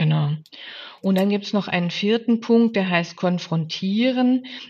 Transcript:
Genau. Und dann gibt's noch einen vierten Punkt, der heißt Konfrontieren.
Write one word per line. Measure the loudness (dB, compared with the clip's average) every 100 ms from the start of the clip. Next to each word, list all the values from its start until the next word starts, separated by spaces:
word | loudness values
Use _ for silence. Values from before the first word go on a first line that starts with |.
Genau. | 0 2 0 -4 -10 -20 -20 -18 -20 -6
Und | 0 2
dann | 2
gibt's | 0 -2
noch | -4 -2
einen | -2 -2
vierten | -2 0 0 2 0
Punkt, | 4 4 4
der | 2 0
heißt | 0 -2 -2
Konfrontieren. | -2 -2 -2 -4 -4 -4 -2 0 2 2 2 2 -2 -14 -14